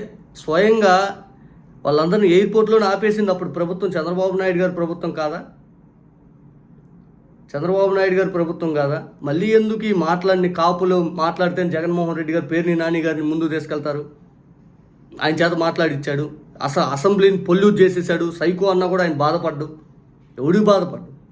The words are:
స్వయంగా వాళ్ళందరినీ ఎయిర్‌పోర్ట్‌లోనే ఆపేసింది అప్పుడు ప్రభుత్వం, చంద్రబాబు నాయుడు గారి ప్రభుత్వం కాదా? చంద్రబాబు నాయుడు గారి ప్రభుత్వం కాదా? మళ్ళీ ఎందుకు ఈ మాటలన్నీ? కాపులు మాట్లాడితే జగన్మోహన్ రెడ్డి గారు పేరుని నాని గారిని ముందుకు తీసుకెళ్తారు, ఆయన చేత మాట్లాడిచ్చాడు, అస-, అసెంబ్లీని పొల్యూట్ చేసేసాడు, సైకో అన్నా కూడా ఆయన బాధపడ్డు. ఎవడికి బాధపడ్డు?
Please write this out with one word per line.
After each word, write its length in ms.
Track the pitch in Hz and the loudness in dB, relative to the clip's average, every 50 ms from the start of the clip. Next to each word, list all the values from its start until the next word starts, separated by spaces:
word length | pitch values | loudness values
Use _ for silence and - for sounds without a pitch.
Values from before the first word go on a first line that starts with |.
| 214 - - - - - - | -6 -10 -16 -20 -20 -20 -20
స్వయంగా 580 | - - 156 156 175 208 220 226 220 208 185 180 190 196 196 - - - - - - - - - - - - - - - | -12 -6 -2 0 2 4 4 4 4 4 4 4 4 2 -2 -6 -10 -18 -20 -20 -20 -20 -20 -20 -20 -20 -20 -14 -6 -2
వాళ్ళందరినీ 440 | - 147 151 165 170 190 208 202 175 | 0 0 2 2 2 2 4 4 4
ఎయిర్‌పోర్ట్‌లోనే 580 | 170 190 208 196 214 220 214 214 220 220 202 | 6 4 4 4 2 2 2 4 4 2 2
ఆపేసింది 440 | 190 196 190 214 208 208 214 208 190 | 2 0 0 0 0 0 0 0 0
అప్పుడు 180 | 180 180 180 151 | -2 -2 -4 -8
ప్రభుత్వం, 420 | 139 170 175 170 180 180 202 180 | -4 -4 -4 -4 -4 -4 -4 -4
చంద్రబాబు 460 | 180 165 156 175 180 185 185 190 185 190 | -4 -4 -4 -4 -2 -2 -2 -2 0 -2
నాయుడు 200 | 190 185 180 175 | -2 0 0 0
గారి 140 | 185 180 | 0 -2
ప్రభుత్వం 380 | 175 170 170 160 170 170 - 165 | -2 -4 -4 -4 -6 -6 -6 -8
కాదా? 300 | 147 160 151 147 165 - - - - - - - - _ - - _ _ _ _ _ _ _ - - - - - - - _ - - - - - - - - - - - _ - - - - - | -6 -4 -6 -6 -6 -8 -12 -16 -20 -20 -20 -20 -20 _ -20 -20 _ _ _ _ _ _ _ -20 -20 -20 -20 -20 -20 -20 _ -20 -20 -20 -20 -20 -20 -20 -20 -20 -20 -20 _ -20 -20 -20 -18 -10
చంద్రబాబు 460 | - 143 165 180 190 196 196 190 196 | -8 -4 -2 0 2 2 2 2 2
నాయుడు 200 | 190 190 190 185 | 2 2 2 2
గారి 160 | 190 190 175 | 2 0 0
ప్రభుత్వం 440 | 180 170 170 160 170 - 175 165 151 | 0 -2 -2 -2 -4 -6 -4 -2 -2
కాదా? 240 | 147 143 139 147 160 - - - - | 0 0 -2 -2 -4 -8 -12 -16 -10
మళ్ళీ 240 | 143 143 147 175 202 | -6 -4 -2 -2 0
ఎందుకు 380 | 220 220 220 214 214 220 220 220 | 2 4 4 2 2 -2 -4 -2
ఈ 80 | 214 | -2
మాటలన్నీ? 560 | 196 175 156 160 175 175 180 190 190 185 180 175 | 0 0 0 0 -2 0 2 0 2 2 2 0
కాపులు 500 | 175 170 165 175 180 175 185 185 180 180 170 151 - 156 | 0 0 0 0 2 0 0 2 2 2 0 -2 -2 -2
మాట్లాడితే 480 | 160 170 175 180 180 175 175 185 180 170 | -4 -2 0 0 -2 -2 0 -2 -4 -2
జగన్మోహన్ 460 | 151 160 165 170 175 175 170 170 160 | -2 -2 -2 -2 -2 -2 -2 -2 -4
రెడ్డి 160 | 160 160 156 | -6 -4 -4
గారు 140 | 160 170 143 | -4 -4 -2
పేరుని 300 | 143 156 170 170 175 170 | -2 -2 -2 0 0 0
నాని 240 | 165 165 165 170 165 | 0 0 -2 -2 0
గారిని 200 | 156 160 156 156 | -2 -2 -2 -2
ముందుకు 260 | 156 151 160 165 165 151 | -2 -2 -2 -2 -2 -2
తీసుకెళ్తారు, 540 | 160 156 147 - 156 147 143 151 143 147 147 - - - - - _ _ _ - - _ - - _ _ - _ _ _ - - - - | -4 -4 -6 -6 -8 -6 -6 -6 -6 -8 -8 -12 -16 -20 -20 -20 _ _ _ -20 -20 _ -20 -20 _ _ -20 _ _ _ -20 -20 -10 -6
ఆయన 120 | 139 156 160 | -4 -2 0
చేత 200 | 170 170 175 175 | 0 0 0 0
మాట్లాడిచ్చాడు, 760 | 165 165 165 - 175 165 160 139 139 - 151 143 143 151 - - - - - - - | 0 -2 -2 0 0 -2 -2 -2 -4 -6 -4 -4 -4 -6 -8 -10 -16 -20 -20 -14 -8
అస-, 260 | 135 139 139 180 147 131 139 | -6 -4 0 0 0 0 -2
అసెంబ్లీని 440 | 139 - 196 202 185 196 196 190 180 - | 0 0 2 2 4 4 4 4 2 0
పొల్యూట్ 360 | 175 175 190 202 208 208 - | 2 2 6 6 6 6 6
చేసేసాడు, 500 | 185 185 175 175 170 180 170 165 170 170 | 4 4 4 0 -2 -2 -2 -2 -2 -4
సైకో 360 | 165 - 156 175 180 175 196 | -4 -2 -2 -2 0 0 0
అన్నా 200 | 196 185 185 185 | 2 2 2 0
కూడా 180 | 175 185 180 175 | 0 0 0 0
ఆయన 80 | 165 | 0
బాధపడ్డు. 540 | 147 139 147 151 165 170 165 160 151 143 151 143 - - - - - - _ _ - _ _ _ - - | 0 0 0 0 0 0 -2 -4 -6 -6 -8 -10 -12 -18 -20 -20 -20 -20 _ _ -20 _ _ _ -10 -4
ఎవడికి 260 | 131 160 185 214 208 | 0 2 2 4 4
బాధపడ్డు? 460 | 208 202 185 175 - - - - - - - - _ | 4 4 2 2 -2 -8 -12 -14 -16 -20 -20 -20 _